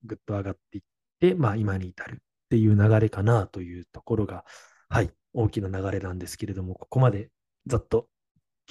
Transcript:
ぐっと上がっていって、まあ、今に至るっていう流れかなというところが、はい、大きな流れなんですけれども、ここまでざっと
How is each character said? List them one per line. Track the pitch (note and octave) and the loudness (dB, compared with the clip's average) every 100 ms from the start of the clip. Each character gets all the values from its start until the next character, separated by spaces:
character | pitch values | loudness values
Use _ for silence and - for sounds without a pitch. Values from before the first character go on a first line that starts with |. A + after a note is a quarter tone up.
ぐ | A2 A2 | -16 -16
っ | |
と | - | -8
上 | G2+ | -6
が | G2 | -6
っ | F#2 _ | -10 _
て | G2+ | -18
い | |
っ | _ _ _ - | _ _ _ 0
て、 | F3 | 2
ま | F#3 B2 | 4 0
あ、 | G#2+ | 0
今 | G#2 F#2+ | -2 -4
に | F2+ | -6
至 | - | -12
る | - | -16
っ | - _ _ - | -16 _ _ 0
て | A#2 | 4
い | G#2+ | 6
う | |
流 | G#2 G#2 A2 | 6 6 6
れ | G#2+ | 2
か | - | 0
な | G#2 A#2 F#2 | 2 2 0
と | G2 | -8
い | F2 F2 | -12 -12
う | E2+ | -16
と | - | -16
こ | - A2 | -6 -2
ろ | G2+ | -2
が、 | F2 - - - _ - | -6 -14 -20 -20 _ -4
は | G2+ | -2
い、 | F2+ _ _ | -2 _ _
大 | C3+ G#2+ | -2 0
き | G#2+ | 0
な | F#2+ | -6
流 | F#2+ F#2+ | -4 -4
れ | F#2+ | -4
な | F#2+ | -6
ん | F#2 | -8
で | F2 | -10
す | - | -10
け | G#2+ | -10
れ | |
ど | F#2+ | -8
も、 | F#2 | -8
こ | F#2 - | -10 -6
こ | B2+ | 2
ま | B2+ | 2
で | G2+ - _ _ _ - | 2 -6 _ _ _ -6
ざ | A#2+ | -4
っ | - | 0
と | A#2 - _ _ _ _ _ _ | -2 -2 _ _ _ _ _ _